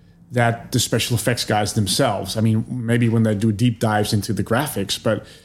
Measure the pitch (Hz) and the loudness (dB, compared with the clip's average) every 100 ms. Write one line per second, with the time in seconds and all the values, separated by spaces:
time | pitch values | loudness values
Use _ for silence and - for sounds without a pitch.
0 | - - - 120 117 113 - 123 - 120 | -20 -20 -6 0 0 0 -2 -2 0 -2
1 | - 117 - 120 - 107 101 117 95 - | 0 0 0 -2 0 0 0 0 0 2
2 | 131 98 95 110 113 110 123 127 113 120 | 0 0 -4 0 2 2 -2 -6 0 2
3 | 117 113 110 104 110 101 123 - 113 107 | 2 4 2 2 0 2 0 2 0 0
4 | 104 107 - 98 95 113 147 - 95 - | 0 0 -2 -4 0 0 0 -4 -4 -2
5 | 120 104 - - | -2 -2 -6 -16